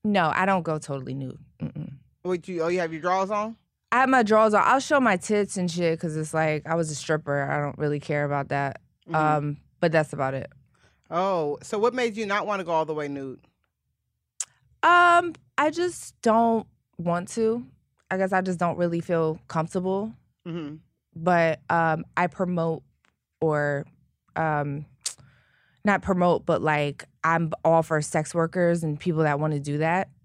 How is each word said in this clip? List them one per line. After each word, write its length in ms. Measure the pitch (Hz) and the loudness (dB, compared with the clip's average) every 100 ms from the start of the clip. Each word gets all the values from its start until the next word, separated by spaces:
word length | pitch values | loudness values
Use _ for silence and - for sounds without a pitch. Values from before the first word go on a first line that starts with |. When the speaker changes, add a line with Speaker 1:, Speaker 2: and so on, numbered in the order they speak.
Speaker 1:
No, 260 | 214 202 160 | 2 2 2
I 120 | - 190 | 2 2
don't 160 | 190 | 0
go 160 | 165 156 | 0 -6
totally 360 | - 139 127 | -6 -8 -8
nude. 240 | 135 131 - - _ | -8 -10 -12 -20 _
Mm-mm. 320 | - - - 139 _ _ | -10 -8 -12 -14 _ _
Speaker 2:
What 240 | 180 180 - | -6 -6 -6
you, 140 | 175 | -4
oh, 60 | 165 | -2
you 120 | 180 | 0
have 120 | 165 | -2
your 80 | 160 | -4
drawers 280 | 175 185 190 | -2 0 0
on? 260 | 214 214 226 _ _ _ | -2 -4 -10 _ _ _
Speaker 1:
I 80 | 240 | 2
have 80 | 262 | 4
my 140 | 262 | 4
drawers 300 | 208 214 220 | 6 6 6
on. 80 | 208 | 6
I'll 160 | - 254 | 4 2
show 200 | - 294 | 4 4
my 160 | 247 180 | 4 2
tits 400 | - 208 202 196 | 2 0 0 -2
and 140 | 180 | -2
shit 280 | 170 170 160 | 0 0 0
'cause 180 | 170 156 | -4 -4
it's 180 | 156 | -2
like, 320 | 160 156 156 - | 0 0 0 -2
I 80 | |
was 160 | 165 156 | -2 -2
a 40 | |
stripper. 480 | 147 - 156 147 143 | -6 -2 -2 0 -2
I 180 | 139 147 | 0 -2
don't 180 | 147 - | -4 -4
really 220 | 147 147 | -4 -4
care 240 | - 147 | -4 -4
about 240 | 147 143 139 | -2 -4 -2
that. 320 | 143 139 - _ _ - | -2 -4 -6 _ _ -2
Speaker 2:
Mm-hmm. 60 | |
Speaker 1:
Um, 420 | 160 151 151 147 147 _ _ | 2 2 2 0 -6 _ _
but 120 | 170 | 2
that's 200 | 156 151 | 2 0
about 220 | 147 135 | -4 -4
it. 160 | 135 - _ _ _ _ _ _ | -4 -10 _ _ _ _ _ _
Speaker 2:
Oh, 480 | 170 190 180 147 147 | -2 0 0 -2 -6
so 160 | - 214 | -6 -2
what 160 | 233 | 0
made 220 | 247 240 208 | 0 -4 -2
you 100 | 208 | -2
not 200 | 208 202 | -2 -2
wanna 180 | 196 | -4
go 80 | 170 | 0
all 120 | 160 | -2
the 100 | 156 | 0
way 120 | 151 147 | -4 -6
nude? 320 | 143 135 123 _ _ _ _ _ _ _ _ _ _ - _ _ _ | -6 -10 -12 _ _ _ _ _ _ _ _ _ _ -14 _ _ _
Speaker 1:
Um, 520 | 320 349 349 339 349 - _ - | 4 6 8 6 2 -10 _ 0
I 120 | 302 | 0
just 500 | 311 359 - - _ | 0 -4 -4 -16 _
don't 440 | 233 220 233 226 - _ _ - | 2 4 4 0 -4 _ _ -8
want 300 | 170 175 190 | -4 -4 -4
to. 340 | - 220 240 254 _ _ _ _ | -2 0 -2 -6 _ _ _ _
I 60 | 190 | -2
guess 140 | 190 | 0
I 80 | 190 | 0
just 180 | 185 175 | 0 -2
don't 180 | 175 160 | -2 0
really 220 | 175 170 | -2 -2
feel 400 | 170 165 160 160 - | -2 0 0 -2 -6
comfortable. 640 | 165 160 190 185 190 220 - _ _ 175 | -4 -2 -4 -2 -4 -6 -12 _ _ -10
Speaker 2:
Mm-hmm. 300 | 170 147 156 _ _ _ | -10 -10 -12 _ _ _
Speaker 1:
But, 460 | 165 165 170 165 151 - | -6 0 2 2 0 -2
um, 340 | 165 165 160 - - | 0 2 0 -4 -2
I 100 | 180 | -2
promote 540 | - 180 175 165 160 _ _ _ _ _ _ | -2 -4 -2 -2 -4 _ _ _ _ _ _
or, 460 | 160 147 147 139 143 _ _ _ _ - | -2 0 0 -2 -6 _ _ _ _ -4
um, 480 | 160 151 147 143 151 _ - - - _ _ _ _ _ | -2 -2 -2 -6 -10 _ -14 -14 -20 _ _ _ _ _
not 180 | 208 196 | 0 0
promote, 420 | - 185 180 160 - | 0 2 2 2 0
but, 160 | 151 | 0
like, 420 | 151 151 147 135 - _ | 0 0 -2 -6 -18 _
I'm 280 | 160 165 160 - | 0 0 -2 0
all 180 | 165 165 | 2 2
for 180 | 160 156 | 2 -2
sex 320 | 151 165 151 | 0 -4 -2
workers 480 | 170 165 180 175 170 | -2 0 2 2 2
and 140 | 160 147 | -2 -4
people 220 | 180 160 | -2 2
that 180 | 156 143 | 2 2
wanna 180 | 156 147 | 0 -2
do 180 | 143 147 | -4 -2
that. 300 | 160 180 190 _ | 0 0 -4 _